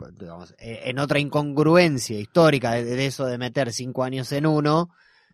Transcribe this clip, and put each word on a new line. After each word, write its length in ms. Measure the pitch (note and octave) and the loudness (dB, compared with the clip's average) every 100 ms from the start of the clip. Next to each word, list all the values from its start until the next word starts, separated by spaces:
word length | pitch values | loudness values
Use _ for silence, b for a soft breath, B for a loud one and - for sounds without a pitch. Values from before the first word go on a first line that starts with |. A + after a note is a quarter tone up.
| - - | -18 -18
digamos, 340 | F2 E2+ F2 _ | -16 -16 -18 _
eh, 220 | A2+ A2+ B2 | -16 -12 -8
en 140 | B2+ | -4
otra 200 | C#3+ C#3+ | -2 0
incongruencia 1000 | C#3+ D3 D3 C#3+ D3+ F3 E3+ C3+ - G#2+ | 0 -2 -2 2 4 6 6 2 -4 -8
histórica 520 | G#2 F3 D#3+ C#3 A#2 | -2 4 6 4 0
de, 100 | A#2 | -2
de 220 | A#2+ B2 C3+ | -2 -2 -4
eso 200 | B2+ C3 | -4 -6
de 120 | B2 | -4
meter 340 | B2 B2+ B2 | -4 -4 -4
cinco 320 | A2+ B2+ B2+ | -4 -8 -6
años 280 | C3 C3 B2+ | -4 -4 -4
en 140 | C#3+ D#3 | -2 2
uno, 420 | D3+ D3 D#3 E3+ _ _ _ _ | 2 4 2 0 _ _ _ _